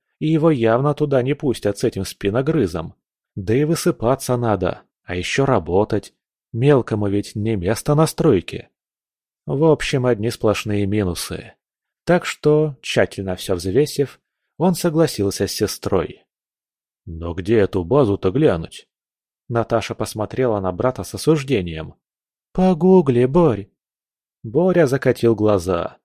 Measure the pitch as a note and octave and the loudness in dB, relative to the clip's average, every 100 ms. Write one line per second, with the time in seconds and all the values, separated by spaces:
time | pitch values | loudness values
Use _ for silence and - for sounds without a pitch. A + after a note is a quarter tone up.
0 | _ - D#3 D#3+ D#3+ D3 A2 A#2 C#3+ D3 | _ -6 -2 2 2 2 2 2 0 0
1 | D3 C3+ B2 D3 D3 A2 G#2 G2+ A#2+ G2 | 0 0 0 -2 -2 -2 -2 -2 -2 -2
2 | F#2+ - G2 A2 C3+ D#3+ G2 E2+ D#2+ - | -6 -4 -2 -2 0 0 0 -2 -8 -12
3 | _ _ _ - F#2+ A#2 D3+ E3 F#3 D#3+ | _ _ _ -10 -2 0 0 0 -2 -2
4 | A2+ C3 - B2 A#2+ G2 F2+ - _ _ | 0 0 0 -2 0 0 -2 -4 _ _
5 | - F2+ F2 - C3+ A#2+ E2 F2+ G#2+ G#2+ | -10 -8 -4 -2 0 0 0 0 0 -2
6 | - _ _ _ _ A2 C3+ C#3 A2 G#2+ | -6 _ _ _ _ -2 2 2 2 -2
7 | G#2 G2+ G2+ A2 G#2 G#2+ F2+ A2 - D3 | -2 -2 -4 -6 -4 -2 -2 -2 0 2
8 | D#3+ - D#3+ G2+ - - - _ _ _ | 2 2 2 2 0 -10 -14 _ _ _
9 | _ _ _ _ - C#3 D#3+ D3+ - C#3 | _ _ _ _ -8 0 2 2 0 -2
10 | B2 A2+ G#2+ - A2 G2+ A2 G2+ G2+ G#2 | 0 0 -2 -2 0 0 -2 -2 0 0
11 | F#2+ E2+ - - - - _ _ _ _ | 0 -2 -8 -10 -12 -20 _ _ _ _
12 | - F3 - - D3+ D3+ D#3 C3+ - - | 0 0 0 -2 2 2 2 -4 -4 0
13 | G2 - F#2+ F2+ - F#2 F#2 G#2 D3 - | 0 -2 -8 -6 -4 -4 -2 0 0 -2
14 | C3+ - _ _ _ - E3+ E3+ F3 D#3 | -6 -6 _ _ _ -2 0 0 0 2
15 | E3 - G2+ - G2 - G#2 - - F#2 | 0 0 -2 -2 -4 -2 -4 -4 -2 -2
16 | D#2 - _ _ _ _ _ _ _ _ | -2 -8 _ _ _ _ _ _ _ _
17 | - E2 E2+ E2+ F2 A2+ F#2+ G2 E2+ C3 | -16 -10 -8 -6 0 2 2 0 0 2
18 | A#2+ G2 F#2+ A2 D#3 F2 D#2+ - - _ | 2 2 0 2 2 0 -4 -14 -20 _
19 | _ _ _ _ - A#2 A2+ A#2 - A2+ | _ _ _ _ -6 -4 0 -2 -2 -6
20 | A2 G#2+ G#2 - C3 G#2 F#2 F2+ B2+ B2+ | -8 -6 -6 -2 0 0 -2 -2 -2 -4
21 | F#2 G2 - D#3 C3+ A#2+ F2 D#2+ D#2 - | -8 -4 0 0 0 -4 -4 -8 -12 -16
22 | _ _ _ _ _ - F#3 F3 F3+ F#3 | _ _ _ _ _ 0 2 4 6 6
23 | C#3+ A#2+ B2+ D3+ E3 G2+ G2 _ _ _ | 6 4 4 4 4 2 -6 _ _ _
24 | _ _ _ _ A#2 A#2+ F#3 F3+ D3 C3+ | _ _ _ _ -4 0 2 4 2 2
25 | C3+ A#2+ A#2 G#2+ G#2+ G#2 E2+ F2 E2+ - | 0 2 2 2 2 2 0 -2 -4 -10